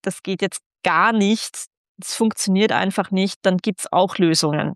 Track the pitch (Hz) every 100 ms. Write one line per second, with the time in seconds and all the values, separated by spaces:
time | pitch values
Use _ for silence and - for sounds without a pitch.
0 | - - - 185 190 - _ _ 180 165
1 | 208 226 202 220 - - - _ _ -
2 | - - 226 - - 190 214 - 190 202
3 | 185 190 196 - 196 185 - 190 - 175
4 | 185 - 170 160 156 151 151